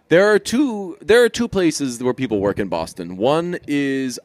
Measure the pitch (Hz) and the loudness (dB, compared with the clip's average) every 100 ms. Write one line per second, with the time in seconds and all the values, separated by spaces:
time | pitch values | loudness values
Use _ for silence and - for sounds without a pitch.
0 | - 165 208 208 - 233 285 208 185 - | 2 4 6 2 2 0 0 -2 -10 -6
1 | 147 233 233 - 233 196 170 147 139 117 | 4 4 4 2 -2 0 0 0 -4 -4
2 | 123 123 127 107 98 95 98 82 82 - | -4 -2 -2 0 0 -2 -4 -4 -6 -10
3 | 87 92 120 160 175 175 - 143 139 135 | -12 -2 0 0 -2 -6 -4 -2 -2 -2
4 | 131 120 | -4 -6